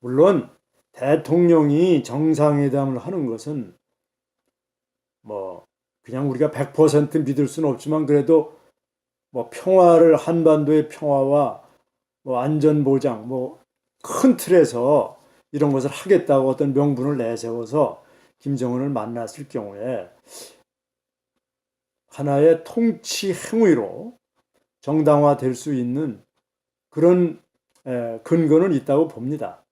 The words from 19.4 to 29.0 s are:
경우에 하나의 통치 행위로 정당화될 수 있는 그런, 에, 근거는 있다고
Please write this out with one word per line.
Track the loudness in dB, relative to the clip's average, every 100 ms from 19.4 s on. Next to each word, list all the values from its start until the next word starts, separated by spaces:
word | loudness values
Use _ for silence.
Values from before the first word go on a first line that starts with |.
| -12
경우에 | -12 -12 -12 -10 -8 -10 _ _ -20 -20 _ _ _ _ _ _ _ _ _ _ _ _ _ _ _ _
하나의 | -8 -2 2 4 2
통치 | -2 -2 -2 -4 -10 -8 -6
행위로 | -6 -4 0 2 2 -2 -10 -16 -18 _ _ _ _ _ _
정당화될 | -6 -2 2 4 4 2 -2
수 | -6 -6
있는 | -6 -4 -6 -8 -10 _ _ _ _ _ _ _
그런, | 0 2 4 0 -4 _ _ _ _ -10
에, | -8 -8 -10
근거는 | -2 0 2 2 2
있다고 | -2 0 0